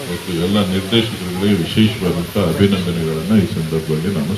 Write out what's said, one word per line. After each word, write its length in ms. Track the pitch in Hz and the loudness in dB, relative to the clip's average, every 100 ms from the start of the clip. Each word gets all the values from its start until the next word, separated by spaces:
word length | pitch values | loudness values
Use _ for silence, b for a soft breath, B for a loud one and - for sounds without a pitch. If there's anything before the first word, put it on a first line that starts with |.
| 139 | -8
ಮತ್ತು 200 | 87 92 | -8 -4
ಎಲ್ಲ 360 | 82 92 104 92 | -2 0 2 0
ನಿರ್ದೇಶಕರಿಗೆ 880 | 95 95 117 107 101 90 90 104 | -2 0 0 0 -4 -6 -2 2
ವಿಶೇಷವಾದಂಥ 840 | 95 80 - 110 - 90 85 85 104 | 2 2 2 2 2 -2 -2 -2 0
ಅಭಿನಂದನೆಗಳನ್ನ 1040 | 87 82 98 95 87 85 80 80 87 107 | 0 2 2 2 0 -2 -2 -2 2 4
ಈ 40 | 85 | 4
ಸಂದರ್ಭದಲ್ಲಿ 680 | 85 78 80 78 78 90 | 0 -2 -2 -2 -2 -2
ನಾನು 200 | 90 73 | -2 -2